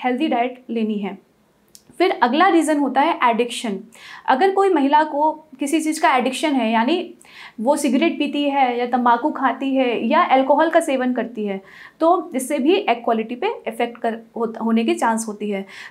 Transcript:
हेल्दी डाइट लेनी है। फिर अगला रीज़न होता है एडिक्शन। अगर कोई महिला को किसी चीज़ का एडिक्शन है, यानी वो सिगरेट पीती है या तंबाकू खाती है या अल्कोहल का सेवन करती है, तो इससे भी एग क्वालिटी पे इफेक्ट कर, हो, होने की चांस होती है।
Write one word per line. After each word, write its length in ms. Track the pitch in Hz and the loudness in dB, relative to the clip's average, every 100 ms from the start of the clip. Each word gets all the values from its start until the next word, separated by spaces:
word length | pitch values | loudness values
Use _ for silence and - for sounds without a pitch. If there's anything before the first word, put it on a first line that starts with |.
हेल्दी 240 | 254 247 320 | -4 -2 -2
डाइट 360 | 240 247 254 - | 0 -2 -6 -8
लेनी 240 | 226 214 | -4 -4
है। 240 | 208 196 190 _ _ _ _ _ - _ - | -4 -6 -10 _ _ _ _ _ -20 _ -2
फिर 220 | 359 370 | 0 2
अगला 260 | 240 277 370 | 0 2 4
रीज़न 300 | 339 294 302 | 4 2 0
होता 220 | 269 269 | 0 2
है 300 | 302 330 247 | 0 2 0
एडिक्शन। 500 | 220 240 - 233 190 - - - - - | 0 -2 -4 -6 -8 -10 -20 -20 -10 -2
अगर 240 | 262 381 | 2 2
कोई 200 | 381 392 | 2 2
महिला 340 | 330 269 302 | 2 4 4
को 280 | 302 285 311 | 2 0 0
किसी 480 | 302 - - 285 320 | -2 -10 -8 -2 -2
चीज़ 220 | 311 311 | -2 0
का 140 | 339 262 | 2 2
एडिक्शन 320 | 254 262 311 | 0 -2 -2
है, 240 | 277 220 | 0 2
यानी 420 | 226 233 349 - - - - - - | 2 2 0 -4 -14 -20 -20 -18 -4
वो 160 | 226 302 | 0 2
सिगरेट 420 | - 262 330 - | 2 2 2 0
पीती 260 | 294 285 | -2 -2
है 340 | 285 277 254 240 | 0 2 0 0
या 80 | 240 | -2
तंबाकू 440 | 247 240 240 294 | 0 2 2 0
खाती 440 | - 262 269 269 | -2 -2 -2 -2
है 320 | 262 247 226 226 | 0 0 0 0
या 160 | 302 | 2
अल्कोहल 480 | 349 262 269 285 330 | 4 4 4 2 4
का 100 | 330 | 2
सेवन 320 | 320 262 254 | 2 0 -2
करती 340 | 247 220 220 208 | -2 -4 -6 -6
है, 140 | 190 - - - _ | -6 -10 -20 -20 _
तो 300 | 320 370 - | 2 2 0
इससे 240 | 254 254 294 | -6 -4 0
भी 160 | 254 | 2
एग 300 | 381 - 233 | 2 2 -2
क्वालिटी 300 | - 226 220 | 0 -2 -2
पे 140 | 247 381 508 - | -4 -6 -6 -8
इफेक्ट 320 | 226 240 233 | -6 -6 -4
कर, 200 | 233 220 - 226 | -6 -6 -10 -6
हो, 160 | 226 - | -6 -4
होने 220 | 226 226 | -2 0
की 100 | 226 | 0
चांस 340 | 339 247 220 226 | 0 0 -2 -4
होती 220 | 208 208 | -8 -6
है। 160 | 196 196 - - | -6 -8 -14 -10